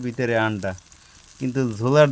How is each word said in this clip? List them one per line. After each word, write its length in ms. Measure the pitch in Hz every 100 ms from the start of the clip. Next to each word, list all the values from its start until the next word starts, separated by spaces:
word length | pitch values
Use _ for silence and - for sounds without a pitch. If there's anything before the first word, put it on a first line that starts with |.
ভিতরে 300 | 123 120 120 113 110
আন্ডা, 260 | 104 95 92 - - - - - -
কিন্তু 220 | 131 131 123 104
ঝোলার 320 | 123 147 147